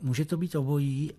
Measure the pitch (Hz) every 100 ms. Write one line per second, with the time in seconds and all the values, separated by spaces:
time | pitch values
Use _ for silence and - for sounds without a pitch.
0 | 131 123 151 170 175 151 131 143 143 135
1 | 151